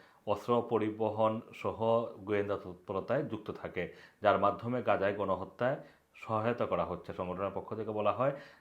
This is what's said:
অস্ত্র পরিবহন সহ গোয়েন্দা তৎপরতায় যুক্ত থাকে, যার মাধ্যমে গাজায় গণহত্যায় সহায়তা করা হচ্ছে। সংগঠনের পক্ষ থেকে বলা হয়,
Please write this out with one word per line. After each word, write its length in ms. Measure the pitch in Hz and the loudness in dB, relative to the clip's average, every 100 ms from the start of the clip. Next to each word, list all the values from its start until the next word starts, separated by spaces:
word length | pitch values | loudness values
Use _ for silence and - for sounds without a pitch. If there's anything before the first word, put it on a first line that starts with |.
| - _ - | -20 _ -4
অস্ত্র 360 | 104 - 120 117 | -2 2 2 2
পরিবহন 720 | 113 107 104 107 107 110 113 - | 0 0 0 -2 2 2 2 -6
সহ 520 | - 104 90 113 113 113 - | -6 -6 0 2 2 0 -6
গোয়েন্দা 380 | 98 104 101 98 | -2 0 2 -2
তৎপরতায় 640 | 92 87 - 95 92 123 | -4 -12 -4 -4 0 0
যুক্ত 280 | 110 107 - | 0 -6 -8
থাকে, 440 | 92 90 - 87 - - _ | -8 -8 -6 -6 -8 -20 _
যার 160 | 104 98 | 4 6
মাধ্যমে 440 | 101 - 117 123 | 4 2 -2 -2
গাজায় 320 | 110 98 95 | 2 2 2
গণহত্যায় 640 | 104 98 92 95 - 123 147 - - _ | 0 0 -2 -4 -2 -2 -2 -8 -20 _
সহায়তা 520 | - - 110 113 117 104 | -18 -4 0 0 0 0
করা 180 | 90 | 0
হচ্ছে। 280 | 85 87 - | 0 -4 -6
সংগঠনের 380 | 90 90 90 98 | -6 -4 -2 -4
পক্ষ 200 | 98 95 | -4 -6
থেকে 160 | 110 107 | -6 -4
বলা 220 | 104 104 | 0 2
হয়, 200 | 101 135 - - - | 2 0 0 -10 -14